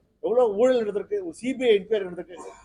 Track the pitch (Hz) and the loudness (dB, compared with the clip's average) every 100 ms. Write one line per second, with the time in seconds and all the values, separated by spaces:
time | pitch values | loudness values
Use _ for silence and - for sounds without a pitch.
0 | _ _ 165 240 240 196 254 254 208 196 | _ _ -2 2 2 4 2 2 0 -6
1 | 190 202 180 156 240 254 247 202 185 220 | -4 -6 -6 -8 -6 -2 2 2 2 -4
2 | 185 175 170 170 - - | -4 -10 -14 -16 -18 -20